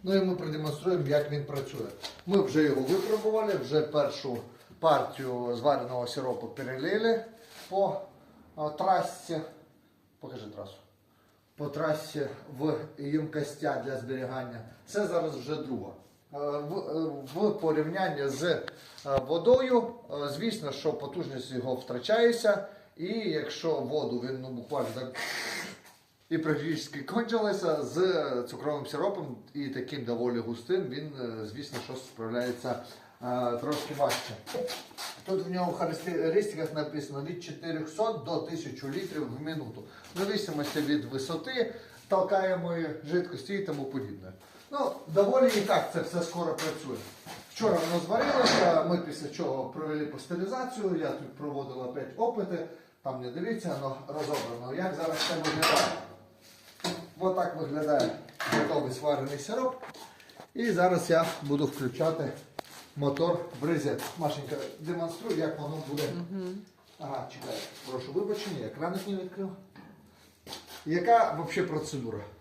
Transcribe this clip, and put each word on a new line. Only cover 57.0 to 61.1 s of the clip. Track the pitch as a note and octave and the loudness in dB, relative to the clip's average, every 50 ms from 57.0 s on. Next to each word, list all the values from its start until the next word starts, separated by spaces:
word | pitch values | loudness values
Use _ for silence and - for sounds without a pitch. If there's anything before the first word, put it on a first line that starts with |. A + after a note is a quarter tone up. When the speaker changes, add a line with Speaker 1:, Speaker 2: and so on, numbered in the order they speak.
| - - - D#3 | -8 -14 -8 0
Speaker 1:
Отак | F3+ F#3+ F#3 F#3 F3 - - D#3+ | 0 2 2 2 0 0 0 -4
виглядає | D#3+ C#3 C#3+ D3+ D3+ D3+ D3 - D#3 - - - - - - - - - - D3+ | -4 -2 -2 0 2 4 4 4 4 2 0 -6 -12 -18 -10 -6 -2 2 2 4
готовий | D3+ - D#3 D3 C3 C3 | 4 4 2 2 2 0
сварений | B2+ - D3 D3+ C#3+ C#3 C3+ C#3+ C#3+ C3+ | -4 0 2 2 2 2 0 -2 -4 -6
сироп. | - - A3 B3 C4 B3+ B3+ - - - - - - - - - - - - - - - _ | -4 -4 -2 0 0 0 -2 -4 -12 -14 -14 -16 -18 -18 -20 -20 -20 -20 -20 -20 -20 -10 _
І | - A#3 A#3 | 0 2 2
зараз | F#3+ F3 F3 F#3 F#3 E3 - - | 6 6 6 6 6 4 4 6